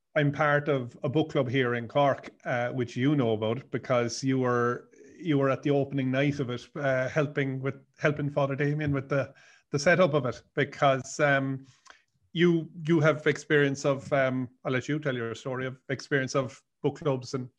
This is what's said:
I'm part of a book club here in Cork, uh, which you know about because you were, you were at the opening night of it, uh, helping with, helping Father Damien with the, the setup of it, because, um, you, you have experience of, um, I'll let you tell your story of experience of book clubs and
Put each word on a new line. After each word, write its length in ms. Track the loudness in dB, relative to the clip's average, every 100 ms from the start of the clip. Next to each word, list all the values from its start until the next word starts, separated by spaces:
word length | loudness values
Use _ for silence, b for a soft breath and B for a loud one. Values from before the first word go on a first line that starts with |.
| _ 0
I'm 160 | 2
part 380 | 2 2 2 2
of 280 | -2 -4 -6
a 60 | -2
book 200 | 0 0
club 200 | 0 0
here 260 | 0 0 -2
in 120 | -2
Cork, 440 | 2 2 0 -6 -12 -6
uh, 240 | -2 -2
which 260 | -4 -4 0
you 200 | 2 2
know 180 | 2
about 360 | 0 0 -4 -6
because 540 | -8 0 0 0 -2
you 160 | 0 2
were, 460 | 2 2 0 -2 -8 -20 -20 -8
you 200 | 0 2
were 100 | 2
at 140 | 2
the 80 | 0
opening 400 | 0 0 -2 -2
night 280 | 2 0 0
of 120 | -4
it, 160 | -6 -10 -4
uh, 300 | -2 0 0
helping 500 | -2 -2 -2 -4 -4
with, 140 | -6 -8 _ _
helping 320 | -2 0 -2
Father 260 | -2 -2 0
Damien 360 | -2 -2 -2
with 180 | -2 -2
the, 240 | -2 -2 b b b _
the 80 | -2
setup 340 | 2 4 4
of 140 | 2 -2
it, 120 | -6 -6 -4
because, 640 | -4 2 2 2 -2 0
um, 460 | 2 2 0 -6 -10 B B B _ _ _
you, 360 | 2 4 4 0 -6 2
you 140 | 4
have 260 | 4 4 0
experience 580 | 0 2 4 4 2
of, 300 | -2 -2 0
um, 340 | 0 2 0 -6 _
I'll 80 | -4
let 160 | -4 -2
you 120 | -4
tell 160 | -4 -4
your 180 | -6
story 320 | -8 -8 -6 -6
of 100 | -8 -8
experience 460 | -8 -2 0 0 -2
of 260 | -4 -8 _ _
book 160 | -4 -2
clubs 340 | -2 -2 -4
and 160 | -8 -10